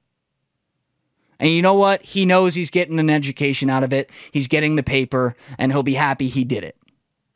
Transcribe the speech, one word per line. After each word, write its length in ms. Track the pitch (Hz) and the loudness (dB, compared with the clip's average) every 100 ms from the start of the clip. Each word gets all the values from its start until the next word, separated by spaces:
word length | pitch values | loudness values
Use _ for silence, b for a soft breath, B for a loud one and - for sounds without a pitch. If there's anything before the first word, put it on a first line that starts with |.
| _ _ _ _ _ _ _ _ _ _ _ _ _ - | _ _ _ _ _ _ _ _ _ _ _ _ _ -2
And 100 | 156 | 0
you 100 | 165 | 2
know 140 | 185 | 4
what? 280 | 196 196 190 | 4 2 0
He 220 | - 196 | -2 0
knows 300 | 185 185 185 | 4 4 4
he's 160 | 170 160 | 0 -2
getting 300 | 180 160 160 | -2 -2 0
an 100 | 156 | 2
education 580 | 151 139 - 143 131 135 | 0 -2 -4 -4 0 0
out 140 | 131 | 0
of 100 | 131 | 0
it. 180 | 135 - B B | -2 -4 B B
He's 160 | 143 127 | -6 -2
getting 300 | 156 156 151 | 0 0 -2
the 60 | |
paper, 520 | - 139 127 131 123 - B 127 | 0 -2 -2 -2 -2 -4 B -4
and 140 | 131 | 0
he'll 100 | 139 | 0
be 120 | 135 | 0
happy 340 | 131 143 135 131 | 0 -2 -2 -4
he 160 | 135 | -2
did 180 | 123 107 | -4 -4
it. 140 | 85 - _ _ _ _ _ | -8 -18 _ _ _ _ _